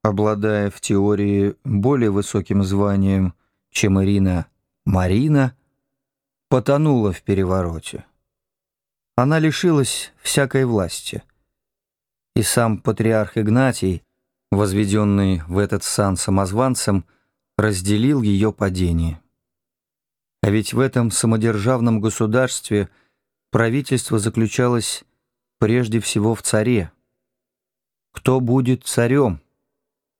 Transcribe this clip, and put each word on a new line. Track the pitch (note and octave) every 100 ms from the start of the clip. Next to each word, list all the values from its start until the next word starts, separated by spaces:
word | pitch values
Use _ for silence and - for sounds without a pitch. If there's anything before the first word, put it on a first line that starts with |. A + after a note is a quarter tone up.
обладая | G#2+ G#2 G#2+ G#2 G#2+ G#2 G2+
в | -
теории | - G2+ G2+ G#2 G2+ G2+ G2+ -
более | C3 G#2 A#2+ C#3+ A2
высоким | G2 G2 G#2 - G2+
званием, | F#2+ G2 G2+ G2 G2 F#2+ F#2 - _ _ _
чем | - G#2 G2
Ирина, | F#2+ G2+ F#2+ F2+ - _ _ _ -
Марина, | F#2 F#2 G2+ D3+ D3 C3 - _ _ _ _ _ _ _ _ _
потонула | B2+ - C#3+ D#3 B2+ G#2
в | F2+
перевороте. | - G2 F2+ F#2 F2 D#2+ - - - _ _ _ _ _ _ _ _ _ _ -
Она | C3+ D#3
лишилась | D#3 - F3+ D3+ B2+ - - _
всякой | - - C3+ C3+ B2+
власти. | A2 E2+ - - G#2+ - _ _ _ _ _ _ _ _ _ _ -
И |
сам | G#2+ - A#2 G2+
патриарх | - G#2+ A2+ A2 G#2 A2+
Игнатий, | G#2 A#2+ C3 - F#2+ F2 - _ _ _ _
возведённый | G2+ G2+ G2 G2+ G#2+ G#2 G2+ F#2+ F2+ D#2+
в | F#2
этот | G2+ G2+
сан | - - G2 F2+
самозванцем, | - G2 F#2+ G#2 C3 A#2+ - G2 - _ _ _ _ -
разделил | G#2+ F#2 G2 G#2+ B2+ C#3+
её | G#2 G2 G#2+
падение. | - G2 F#2 F2+ E2 E2 D#2+ _ _ _ _ _ _ _ _ _ _ _ _
А | G#2+
ведь | G#2+ G#2 A#2
в |
этом | C3 B2+ A#2
самодержавном | - A#2 A2+ A2+ G#2+ A2 B2+ A#2 A2
государстве | G#2+ - A2 B2 B2+ - - G#2 G2 _ _ _ _ _ _
правительство | A#2 A2+ C3+ C3+ B2+ - A2+
заключалось | G#2+ A2+ A2+ - B2 A#2+ - - - _ _ _ _ _
прежде | G#2+ B2 A2+ A2+
всего | - A2 G#2+ A2
в |
царе. | - G#2+ A2 A#2 D#2+ - _ _ _ _ _ _ _ _ _ _ _ -
Кто | - C3
будет | A#2+ C3 B2 B2+ -
царём? | - A#2 C#3+ B2 D#2 - _ _ _ _ _ _ _